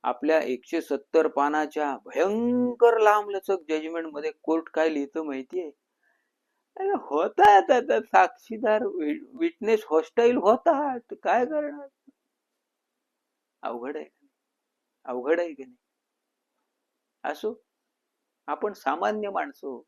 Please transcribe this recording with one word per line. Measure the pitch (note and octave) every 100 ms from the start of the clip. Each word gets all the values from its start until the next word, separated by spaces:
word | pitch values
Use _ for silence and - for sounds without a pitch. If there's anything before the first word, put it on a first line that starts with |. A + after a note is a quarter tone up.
आपल्या | B2 B2+ D3+ D#3+ C#3+
एकशे | B2+ - E3
सत्तर | D#3 C#3+ - D#3+ D#3
पानाच्या | C#3+ C#3+ D3+ D3+ D3+ D3 B2+ -
भयंकर | C3 F#3 A3 A#3+ B3 B3 A#3+ A#3 A3+
लांबलचक | G#3+ G#3 G#3 G3 - F#3+ D3+
जजमेंटमध्ये | D#3 D#3+ E3 E3 D3 D#3 -
कोर्ट | - E3 D#3+
काय | D#3 D#3+
लिहितं | D3 C#3 D#3+ D#3
माहितीये? | C3+ C3 F3+ D#3+ _ _ _ _ _ _ _ _ _ _ -
अरे, | G4 E4+
होता | - C#4+ F3+ - G#4
आता, | G4+ F#4+ B3+
आता | C#4 A3+
साक्षीदार, | G#3+ F#3+ F3+ - - A3 G#3+ G#3+ A3 F3+
वि-, | D3+ D#3 - -
विटनेस | E3 _ G#3 A3 -
हॉस्टाईल | D#3+ D#3+ - A#3 B3
होता, | F#3+ B3 - C#4+ D4 B3
तर | _ -
काय | F#3+ A3 B3+
करणार? | D4+ D4 D4 C#4 _ _ _ _ _ _ _ _ _ _ _ _ _ _ _ _ _
अवघड | A2 A#2+ B2+ D3+
आहे, | D3+ _ _ _ _ _ _ _ _ _ -
अवघड | B2+ B2+ E3+
आहे | E3+
की | C3+
नाही? | C3 B2 _ _ _ _ _ _ _ _ _ _ _ _ _ _
असो, | C3+ D3+ G#3+ B3 _ _ _ _ _ _ _ _ -
आपण | D3+ G#3 G3+
सामान्य | - D3+ G3+ G#3+ G#3
माणसं | F#3 D3 - C#3+ A#2+